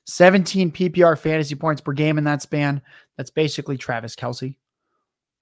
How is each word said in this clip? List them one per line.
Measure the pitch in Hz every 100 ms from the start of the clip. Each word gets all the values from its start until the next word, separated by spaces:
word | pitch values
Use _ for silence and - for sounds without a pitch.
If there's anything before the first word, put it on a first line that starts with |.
| -
seventeen | - 180 196 175 190 175
P | - 180
P | 175
R | 170 156
fantasy | 160 156 143 143
points | 160 147
per | -
game | 139 151 156
in | 147
that | 143
span. | - 147 143 139 - - _ -
That's | 131
basically | - 156 - 143 135
Travis | - 120 113 -
Kelce. | 127 123 135 - _ _ _ _ _ _ _ _